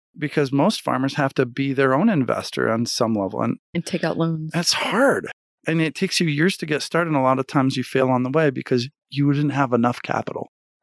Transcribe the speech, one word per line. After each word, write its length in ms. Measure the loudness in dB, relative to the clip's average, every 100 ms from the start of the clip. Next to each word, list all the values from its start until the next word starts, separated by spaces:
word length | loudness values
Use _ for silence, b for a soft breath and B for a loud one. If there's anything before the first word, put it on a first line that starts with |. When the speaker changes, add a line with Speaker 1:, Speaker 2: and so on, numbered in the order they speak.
| _ -10
Speaker 1:
Because 320 | -4 -2 0
most 300 | 2 2 0
farmers 340 | -2 -2 -2
have 200 | 0 0
to 100 | 0
be 300 | -2 -2 -2
their 180 | 2 2
own 140 | 4 4
investor 640 | 2 0 -2 -4 -2 0
on 160 | 0 -2
some 280 | 0 0
level. 280 | 0 -2 -2
And 160 | -4 -4 _
Speaker 2:
And 100 | -8
take 180 | -6 -4
out 140 | -2 -2
loans. 340 | -2 -2 -4
Speaker 1:
that's 220 | -4 -2
hard. 540 | -2 -2 2 2 2 -4 -14 _ _ -2
And 160 | 0
it 120 | 0
takes 260 | -2 -2 0
you 60 | 0
years 300 | 2 2 0
to 100 | -4
get 140 | -4
started. 260 | -2 0 2
And 100 | 2
a 20 |
lot 180 | 4 2
of 80 | 0
times 300 | 2 2 0
you 80 |
fail 240 | -2 0 2
on 140 | 2
the 80 | 2
way 180 | 2 2
because 400 | 0 0 -2 -2 -10 _
you 200 | 0 2
didn't 160 | 2 0
have 240 | 0 2
enough 260 | 2 2 0
capital. 480 | -4 -4 -4 -8 -12 _ _ _